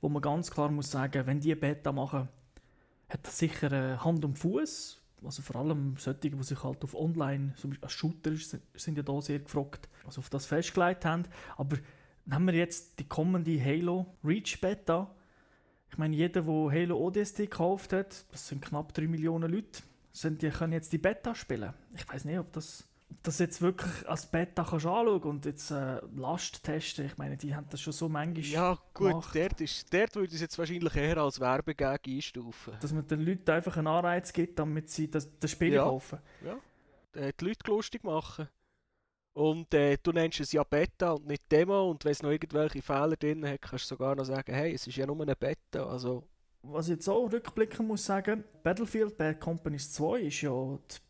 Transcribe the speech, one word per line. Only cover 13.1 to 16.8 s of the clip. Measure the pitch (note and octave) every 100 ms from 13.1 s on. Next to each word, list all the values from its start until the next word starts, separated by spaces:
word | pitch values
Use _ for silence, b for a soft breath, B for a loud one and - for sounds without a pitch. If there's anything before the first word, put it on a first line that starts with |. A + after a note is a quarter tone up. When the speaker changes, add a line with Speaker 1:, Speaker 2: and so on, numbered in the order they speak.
| - E3 F#3 D#3+ D#3+
Speaker 1:
Halo | C3 D#3 F3 F3+ F3+ -
Reach | D3 F#3+ G#3 -
Beta. | F#3 G#3 - E3 G3 b b b b b b b b
Ich | -
meine, | D#3
jeder, | D3+ E3+ F3
der | D#3+ D#3 D#3
Halo | D3